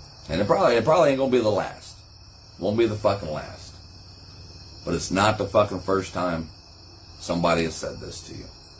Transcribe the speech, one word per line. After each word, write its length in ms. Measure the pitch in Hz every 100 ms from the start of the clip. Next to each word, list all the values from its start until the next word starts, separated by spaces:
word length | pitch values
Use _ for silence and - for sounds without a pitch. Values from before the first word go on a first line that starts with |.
| - - -
And 120 | 82
it 60 | 101
probably, 280 | 180 170 120
it 100 | 143
probably 240 | 160 151
ain't 100 | 135
gonna 120 | 135
be 80 | 123
the 100 | 110
last. 480 | 95 80 - - - - - - - - -
Won't 200 | 90 110
be 80 | 113
the 100 | 104
fucking 360 | 104 101 80
last. 420 | 76 - - - - - - - - - - - - - - 82
But 80 |
it's 180 | 82 -
not 260 | 95 104 104
the 80 | 98
fucking 360 | 110 101 95
first 320 | 92 95 92
time 360 | 90 90 82 80 - - - - - - -
somebody 440 | - 85 85 82
has 120 | 80 -
said 240 | - -
this 220 | - - -
to 60 |
you. 120 | - - - - -